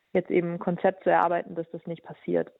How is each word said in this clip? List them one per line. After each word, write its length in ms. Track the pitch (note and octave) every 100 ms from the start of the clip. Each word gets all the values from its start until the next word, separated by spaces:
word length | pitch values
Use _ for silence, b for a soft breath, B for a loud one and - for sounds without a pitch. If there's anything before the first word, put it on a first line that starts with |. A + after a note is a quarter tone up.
| _
jetzt 180 | F#3 -
eben 240 | F3+ E3+
ein 40 | F3
Konzept 440 | - F3 F#3+ F#3
zu 80 | F3+
erarbeiten, 440 | E3+ F3 F3 -
dass 160 | E3+ E3
das 120 | E3+ -
nicht 160 | E3
passiert. 480 | - - - E3+ D3+ -